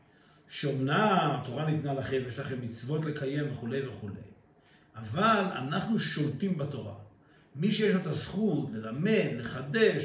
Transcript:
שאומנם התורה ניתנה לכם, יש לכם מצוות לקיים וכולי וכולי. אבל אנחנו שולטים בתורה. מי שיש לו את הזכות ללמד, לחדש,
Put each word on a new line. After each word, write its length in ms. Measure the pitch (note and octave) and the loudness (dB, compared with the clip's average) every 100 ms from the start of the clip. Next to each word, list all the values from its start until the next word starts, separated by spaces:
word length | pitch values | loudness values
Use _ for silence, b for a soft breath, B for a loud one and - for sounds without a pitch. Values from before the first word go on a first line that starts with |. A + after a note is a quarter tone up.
| b b b b b | b b b b b
שאומנם 800 | - C#3+ C3 C3+ F3 G#3+ F#3 D3+ | -4 -2 0 2 4 6 6 4
התורה 360 | B2 B2 C3+ D#3 | 0 -4 -2 0
ניתנה 240 | D3+ C#3 | 0 0
לכם, 260 | C3+ - C3 A#2+ | -2 0 -2 -2
יש 120 | - | -6
לכם 180 | C3 B2 | -6 -6
מצוות 420 | A#2 - B2 D#3 | -6 -6 -4 -2
לקיים 480 | D3 - C3+ D3 C#3 | -2 -2 -2 -2 -2
וכולי 360 | - A#2 C3+ C3 | -4 -4 -4 -4
וכולי. 320 | G2+ G2+ F#2+ - - _ _ b b b A#2 | -8 -10 -10 -14 -20 _ _ b b b -12
אבל 480 | A2 D3 A3 G#3+ F#3 | -6 2 4 4 2
אנחנו 480 | C3 C3+ F#3 G#3+ G#3+ | -2 -4 -2 0 0
שולטים 580 | - D#3+ C#3 - G3 D#3+ | 0 -2 -2 0 -2 -2
בתורה. 360 | C3+ A#2 G2+ G2 - - b b b | -4 -6 -8 -12 -16 -20 b b b
מי 180 | C3+ G3+ | -2 0
שיש 220 | A3 G#3 | 2 4
לו 60 | F#3 | 2
את 60 | E3 | 0
הזכות 640 | D3+ - F#3 G#3+ C#3+ A#2+ | -4 -4 0 2 2 -2
ללמד, 560 | A2 A2+ C3 G3+ G#3 C#3 | -6 -6 0 4 4 2
לחדש, 720 | A#2+ - - - A3 G#3+ D3+ | -2 -6 -6 -2 6 6 6